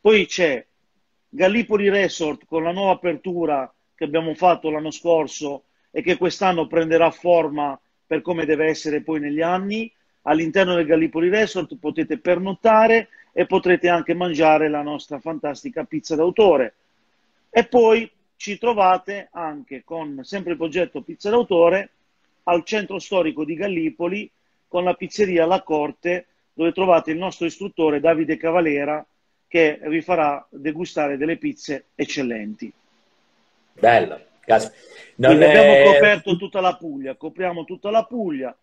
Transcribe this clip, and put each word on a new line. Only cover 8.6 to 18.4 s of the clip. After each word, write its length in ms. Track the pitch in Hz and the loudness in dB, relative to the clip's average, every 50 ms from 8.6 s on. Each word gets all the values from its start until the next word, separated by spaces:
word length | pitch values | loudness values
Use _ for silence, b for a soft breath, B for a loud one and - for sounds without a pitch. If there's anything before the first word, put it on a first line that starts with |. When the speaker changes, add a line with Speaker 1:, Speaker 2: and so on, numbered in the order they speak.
| 156 | 0
Speaker 1:
essere 360 | 156 156 156 - 156 147 151 | -2 -2 -2 -4 -6 -6 -4
poi 180 | 147 - 160 156 | -4 -4 -6 -6
negli 200 | 143 147 143 151 | -4 -6 -4 -2
anni. 500 | 165 170 180 185 190 202 208 220 226 226 _ _ _ _ _ _ | -2 -2 -2 -2 -4 -4 -6 -6 -6 -10 _ _ _ _ _ _
All'interno 520 | _ - 151 156 165 160 - 196 190 180 180 | _ 0 0 0 0 0 2 0 2 2 2
del 120 | 170 165 | 0 2
Gallipoli 420 | 147 165 160 160 160 - 160 165 180 | 2 2 2 2 0 -2 -2 0 0
Resort 480 | 190 214 220 - - 190 156 - 151 | 2 2 0 0 -2 -8 -8 -8 -12
potete 420 | 131 - 151 143 160 156 - 156 - | -10 -8 -8 -4 -4 -4 -4 -6 -6
pernottare 920 | _ 180 180 180 185 190 190 - - 226 220 220 220 220 226 226 220 b b b b b | _ -2 0 0 -2 -6 -8 0 2 4 6 6 6 6 4 2 2 b b b b b
e 140 | b - 175 | b -4 -2
potrete 420 | - 185 190 - 180 180 170 - 180 | 0 0 0 2 2 2 2 2 2
anche 260 | 175 170 160 - 170 | 0 0 0 -2 -4
mangiare 540 | 175 180 180 160 143 156 156 156 151 156 156 | -2 -2 -4 0 2 4 4 4 4 2 0
la 140 | 151 147 | -2 -4
nostra 380 | 147 147 151 135 - _ 147 135 | -4 -6 -8 -10 -12 _ -14 -10
fantastica 640 | _ 160 160 151 - 147 139 - - 139 123 165 143 | _ -10 -10 -8 -8 -8 -8 -8 -12 -12 -10 -10 -10
pizza 320 | - - 151 - - 160 | -8 -8 -10 -6 -4 -2
d'autore. 580 | 147 160 180 180 - 214 190 160 135 - 110 _ _ _ _ _ _ _ _ _ _ _ _ _ _ _ _ | 0 0 0 2 4 4 4 4 4 2 -2 _ _ _ _ _ _ _ _ _ _ _ _ _ _ _ _
E 140 | - 233 233 | 0 0 0
poi 440 | - - 247 233 220 220 233 226 - _ _ _ _ _ | 2 4 4 6 6 4 2 0 -6 _ _ _ _ _
ci 220 | _ | _